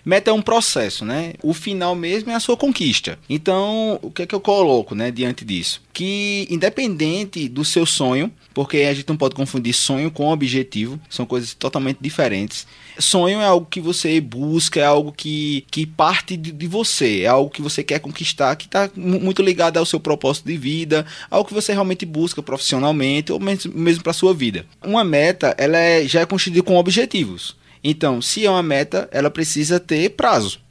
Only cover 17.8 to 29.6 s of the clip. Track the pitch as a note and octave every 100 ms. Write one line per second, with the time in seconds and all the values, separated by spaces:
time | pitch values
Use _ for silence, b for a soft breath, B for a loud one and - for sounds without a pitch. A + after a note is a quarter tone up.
17.8 | D3 D3+ D3 - E3 - C3+ D#3 - G3
18.8 | G3 F#3+ F3+ F#3 F#3 F#3+ F#3+ F3 E3+ E3
19.8 | E3 D#3 D#3 D3 C3+ D#3 - E3 C3 D#3+
20.8 | D#3 D3+ D#3 B B G3+ G3+ G#3 G#3 G3+
21.8 | F#3+ F3+ E3+ D3+ E3+ - C#3 C3+ - C3
22.8 | D3 D3+ C3+ D3 D#3 D#3+ G3 G3 E3+ D#3+
23.8 | E3 E3+ E3+ D#3+ F#3 E3 A#2 F2 - _
24.8 | F#3+ A3 F#3+ C#3+ D#3+ F3+ C3+ - C#3+ E3
25.8 | E3+ E3 C3+ E3 - F#3+ F#3+ F3 F#3 F3+
26.8 | F3+ G3 B3 G3 G#2+ F2+ - - b b
27.8 | D3 D#3 D3+ B2 - G#3+ G#3 F#3 E3 C#3
28.8 | D3 F#3+ - C3+ C#3+ E3 D#3 D3+